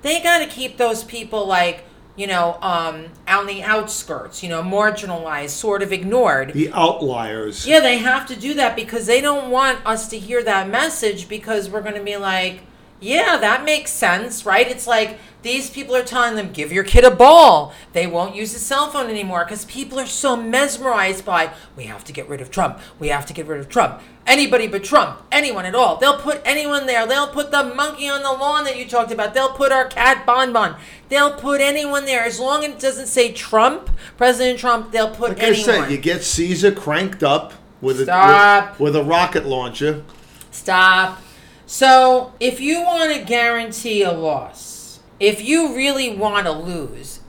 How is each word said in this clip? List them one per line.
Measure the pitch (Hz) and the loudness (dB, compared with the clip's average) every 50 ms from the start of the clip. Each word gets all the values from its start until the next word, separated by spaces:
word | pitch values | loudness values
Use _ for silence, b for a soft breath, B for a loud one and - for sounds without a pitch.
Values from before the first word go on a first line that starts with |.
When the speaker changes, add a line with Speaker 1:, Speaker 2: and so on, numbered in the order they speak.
Speaker 1:
they | - 285 311 339 330 | -4 -4 -4 -2 0
gotta | 339 349 339 302 | 2 2 2 0
keep | - - 240 262 247 - | -2 -8 -10 -10 -10 -2
those | - 247 233 226 226 - | -2 0 0 0 -4 -8
people, | - - 233 226 - 220 214 202 | -12 -14 -14 -12 -8 -6 -6 -2
like, | 190 190 180 175 175 165 - - b b b b - - | 0 2 2 2 0 -2 -6 -14 b b b b -20 -12
you | - 202 | -10 -6
know, | 196 190 180 170 170 170 - - | -4 -2 0 0 -2 -2 -4 -4
um, | 190 180 170 165 165 156 156 160 165 - - - | -4 -2 -2 -2 -4 -8 -10 -14 -18 -20 -16 -4
on | - 185 202 202 | 0 0 0 0
the | 202 196 196 175 | -4 -10 -10 -4
outskirts, | 208 214 220 208 - - - - - 160 131 - - - - - | -2 -2 -2 -2 -4 -8 -12 -10 -10 -10 -10 -10 -14 -16 -14 -10
you | 175 | -8
know, | 170 165 165 | -6 -6 -4
marginalized, | 180 190 202 208 214 208 208 208 185 180 170 165 160 156 143 143 147 | -2 0 2 2 2 0 -2 -8 -8 -8 -8 -8 -8 -8 -8 -8 -8
sort | - - - 220 202 196 196 | -10 -6 -4 -2 -2 -2 -2
of | 185 190 | -4 -4
ignored. | 185 185 190 220 254 247 190 143 135 131 135 - | -6 -4 -2 0 2 4 4 2 2 0 -2 -2
Speaker 2:
The | 139 156 156 - | -2 -2 -2 0
outliers. | 196 165 165 175 - 156 135 127 117 113 110 107 110 110 107 - - - | 2 2 2 2 0 -4 -4 -4 -4 -6 -6 -6 -6 -8 -8 -8 -8 -2
Speaker 1:
Yeah, | 247 302 320 | 4 4 6
they | 285 254 240 240 | 6 6 0 0
have | 220 254 254 269 269 - | 0 0 0 0 -2 -8
to | 262 | -14
do | 214 196 269 302 | -10 -8 -6 -2
that | 285 269 233 226 | 0 -2 -2 -2
because | 233 220 226 226 233 220 | -4 -10 -6 -8 -8 -2
they | 196 240 254 | 2 2 2
don't | 277 294 285 285 269 254 | 2 2 -2 -2 -2 -2
want | 247 254 269 269 254 - - | 0 0 2 0 0 -2 -2
us | 214 226 220 226 - | -4 -4 -4 -4 -10
to | 226 214 | -12 -14
hear | 185 202 240 247 233 | -10 -4 -4 -2 0
that | 220 202 190 190 190 | 0 0 0 -2 -2
message | 202 240 294 320 311 - - 214 202 180 - - | -2 -2 -2 -2 -4 -2 -4 -4 -4 -4 -10 -12
because | 208 214 208 214 226 208 196 180 | -12 -12 -8 -4 -4 -4 -4 -4
we're | 190 214 196 | -8 -8 -8
gonna | 214 208 208 202 | -8 -10 -10 -8
be | 208 208 | -8 -8
like, | 202 202 196 185 185 185 185 185 185 - b b b b b b _ | -6 -4 -4 -2 -2 -2 -4 -6 -10 -20 b b b b b b _
"Yeah, | 190 202 262 330 349 415 339 285 | -8 -2 0 0 2 2 0 2
that | 220 208 226 262 285 | 2 2 2 0 0
makes | 302 302 294 294 - - | -2 -2 -2 -2 -6 -6
sense," | - - 185 175 185 220 247 - - - | -2 0 0 0 0 -2 -8 -10 -8 -2
right? | 214 190 208 247 247 | 0 2 2 2 2
It's | 254 - - | 0 -8 -4
like | 233 240 220 220 214 220 B B B B B - | 0 0 0 0 -2 -6 B B B B B -8
these | 233 254 269 262 - | -6 -6 -4 -6 -8
people | - 277 269 - 247 | -12 -12 -8 -2 -2
are | 254 247 | -2 -2
telling | 247 226 254 240 233 226 | -2 0 0 0 0 0
them, | 214 202 180 139 | -4 -8 -8 -8
"Give | 147 147 147 165 | -8 -8 -4 -2
your | 190 190 | -4 -2
kid | 196 - - 254 | 4 6 8 8
a | 254 | 8
ball." | - - 240 277 320 339 320 254 185 151 147 143 B B B B - | 8 10 10 10 12 12 10 10 8 6 2 -2 B B B B -4
They | 175 175 | -2 -2
won't | 180 170 170 175 196 190 | -2 -2 -2 -4 -4 -6
use | 202 220 208 220 | -10 -10 -10 -8
a | - | -10
cell | - - 277 277 294 294 | -6 -4 0 0 -2 -2
phone | 294 285 254 233 | -2 -6 -4 -4
anymore | 220 214 202 190 185 175 170 | -6 -6 -6 -4 -4 -4 -4
'cause | 175 214 208 - | -4 -6 -12 -14
people | - - 247 277 - 262 262 | -14 -12 -12 -12 -10 -8 -8
are | 262 | -8
so | 254 - - - 277 254 | -6 -8 -2 0 0 0
mesmerized | 233 233 226 233 262 285 277 - - 254 262 240 214 190 190 190 190 - | 0 -2 -2 0 2 2 0 -2 -4 -2 -2 0 0 0 0 -2 -4 -6
by, | - 185 170 160 160 B B B B B | -2 0 0 0 -2 B B B B B
"We | - 127 | -18 -16
have | 107 107 101 - | -16 -16 -18 -18
to | - 139 | -16 -14
get | 143 - - | -14 -12 -10
rid | 143 131 | -10 -12
of | 127 127 - | -12 -10 -4
Trump. | 196 180 147 117 B B B B B | -2 -2 -2 -4 B B B B B
We | 151 147 | -4 -4
have | 143 143 139 | -4 -4 -4
to | - - | -8 -12
get | - 156 | -12 -10
rid | 151 156 143 | -8 -8 -10
of | 139 135 | -10 -4
Trump. | - 240 190 - - B B B B B B | 0 0 0 0 0 B B B B B B
Anybody | - 254 285 285 220 247 247 226 | 2 4 4 4 4 2 2 2
but | 202 185 196 202 | 0 -4 -6 -6
Trump. | - - 285 208 147 135 - - - | 2 4 4 4 4 -4 -12 -8 -2
Anyone | - 285 294 277 226 196 180 | 0 0 0 0 -4 -4 -6
at | 185 185 | -2 2
all." | 240 247 - - | 2 4 2 2
They'll | - 247 277 285 285 | 2 2 2 2 2
put | - 285 294 294 - | 0 -4 -4 -4 -2
anyone | - 285 294 302 294 294 285 277 | -2 -2 -2 -2 -2 -2 -4 -2
there. | 262 247 233 220 | 0 0 0 0
They'll | 226 262 277 294 285 | 0 0 0 -2 -2
put | - 285 294 285 294 | -4 -6 -6 -2 -2
the | 285 269 | -2 -2
monkey | 247 247 262 285 302 302 302 285 285 | -2 -2 -4 -4 -4 -4 -8 -8 -6
on | 277 277 277 | -6 -4 -2
the | 269 262 | -4 -4
lawn | 254 269 285 294 302 294 | -2 -2 -2 -2 -2 -2
that | 285 254 | -4 -6
you | 247 254 | -8 -8
talked | - 240 240 226 226 233 | -4 -2 -2 -2 -2 -4
about. | 220 214 208 - | -6 -6 -2 0
They'll | 254 262 269 262 | 0 0 0 0
put | - 277 269 | 0 0 2
our | 269 262 254 | 2 2 0
cat | 262 - - 233 254 262 254 - | -2 -2 2 4 4 4 2 2
Bon | - 240 254 262 254 240 | 2 2 2 2 2 2
Bon. | 233 208 185 151 B B B B B B - | 0 0 0 -4 B B B B B B -2
They'll | 262 285 285 294 285 | 0 2 2 2 0
put | - - 277 285 277 277 | -4 -4 -2 0 0 2
anyone | 285 285 294 294 285 285 285 277 | 0 0 -2 -4 -2 -4 -4 -2
there. | 269 262 240 233 | -2 -2 -2 -2
As | 233 226 - | -4 -4 -4
long | 247 262 285 302 302 | -4 -2 -2 -2 -2
as | 294 269 | -4 -8
it | 214 | -4
doesn't | 254 269 262 - 269 | -4 -4 -4 -4 -8
say | - - 262 240 233 226 | -4 0 0 0 0 0
Trump, | - - - - 220 226 254 294 370 - - - B B B B - | -10 -10 0 2 4 4 4 2 0 -2 -2 -2 B B B B 2
President | 240 254 247 226 254 254 247 240 | 2 4 4 4 0 -2 -2 -2
Trump, | 240 247 240 233 220 220 | 0 0 0 0 -2 -6
they'll | 214 226 220 220 | -4 -2 -2 -2
put | 220 - 233 240 | -4 -4 -4 -4
Speaker 2:
Like | 190 190 226 | -2 0 2
Speaker 1:
anyone. | 226 208 214 | 2 2 2
Speaker 2:
I | - 240 226 185 151 | 2 2 2 2 0
said, | 135 143 | -2 -4
you | 139 | -2
get | - 160 175 175 - | -2 -2 -2 -2 -4
Caesar | - - - 170 175 185 156 185 202 190 | -4 -2 -2 -2 -2 -2 2 2 2 2
cranked | - - 151 147 160 190 196 196 - - | 2 -4 -4 -2 -2 -2 -4 -4 -2 0
up | 139 143 160 - - - - - - - _ | 2 2 0 -2 -6 -16 -20 -20 -20 -20 _
with | - 131 135 127 | -4 -4 -2 -2
a, | 135 | 0
Speaker 1:
Stop. | 151 180 180 190 196 196 202 202 208 202 202 202 202 - - | 0 4 4 6 6 8 8 8 8 6 6 4 0 -4 -2
Speaker 2:
with, | 139 147 147 | -2 0 2
with | |
a | 156 143 | 0 0
rocket | 143 165 170 180 175 - 175 139 | 2 2 2 2 2 0 -2 -2
launcher. | 139 131 127 123 120 117 - 143 151 156 147 147 - B B B B B B B B | -2 -4 -4 -6 -8 -6 -4 -2 -2 -2 -4 -10 -18 B B B B B B B B
Speaker 1:
Stop. | - - - - 185 185 185 185 185 185 185 185 - B B B B B B B B B B | -20 -12 -4 0 4 6 6 6 6 6 2 0 -2 B B B B B B B B B B
So, | - - - 269 262 262 262 254 254 254 254 254 254 - - | -14 -2 4 6 8 8 8 8 8 4 4 2 -2 -8 -4
if | 233 254 247 247 | -2 -2 -2 -2
you | 262 285 320 339 339 | -2 -2 -2 0 0
want | 349 349 339 320 311 302 | 0 0 0 0 0 0
to | 277 - | -4 -4
guarantee | 180 233 240 240 233 233 233 226 220 214 - - 233 214 208 196 | -2 0 0 2 0 0 -2 -4 -8 -10 -10 -6 -4 0 0 0
a | 180 170 | 0 0
loss, | 160 160 156 151 - - - - - - - - - - - - - _ - _ - | -2 -2 -2 -2 -4 -6 -10 -16 -18 -18 -18 -18 -18 -18 -20 -20 -20 _ -20 _ 0
if | 202 208 208 202 214 | 2 2 2 2 -2
you | 240 302 330 330 302 240 | 0 2 2 2 0 -2
really | 247 262 277 277 269 262 247 214 | -2 -2 -2 0 0 -2 -4 -4
want | 196 208 214 208 202 196 | -2 -4 -2 0 0 -2
to | 175 156 | -2 -4
lose | 156 165 175 180 165 147 120 120 120 135 - - - - | -4 -6 -8 -8 -8 -8 -10 -12 -14 -16 -18 -18 -18 -20